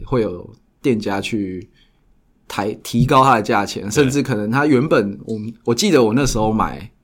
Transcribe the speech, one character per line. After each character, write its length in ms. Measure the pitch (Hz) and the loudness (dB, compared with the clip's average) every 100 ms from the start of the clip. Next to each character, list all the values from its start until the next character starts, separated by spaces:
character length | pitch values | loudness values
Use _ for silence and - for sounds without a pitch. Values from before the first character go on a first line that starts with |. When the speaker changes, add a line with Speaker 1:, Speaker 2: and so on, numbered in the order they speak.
| - | 0
Speaker 1:
会 160 | 127 | -2
有 280 | 104 90 - - _ _ | -2 -6 -14 -20 _ _
店 160 | 143 107 | 0 0
家 220 | 101 98 | -2 -4
去 480 | - 110 95 92 85 _ _ _ _ _ _ _ - | -4 -4 -4 -8 -12 _ _ _ _ _ _ _ -12
抬， 260 | - 101 107 | -6 -6 -6
提 220 | - 117 110 | -4 0 4
高 180 | 135 | 4
它 120 | 135 117 | 4 4
的 60 | |
价 240 | - 110 98 | 2 -2 -2
钱， 180 | 107 | -6
Speaker 2:
对。 80 | 98 | -4
Speaker 1:
甚 180 | 123 135 | 0 2
至 120 | 143 | 2
可 140 | 135 107 | -2 -2
能 140 | 104 | -2
它 160 | 135 151 | 0 2
原 220 | 127 156 | 2 2
本， 320 | 151 101 98 - | 2 0 -4 -8
我 120 | 110 | -8
们， 160 | 110 - - | -8 -8 -2
我 100 | 117 | 0
记 160 | 208 | 4
得 100 | 147 | 4
我 120 | 110 | 4
那 120 | 127 127 | 2 0
时 120 | 110 | 0
候 160 | 107 | 0
买 360 | 110 82 67 104 _ | 2 0 -4 -14 _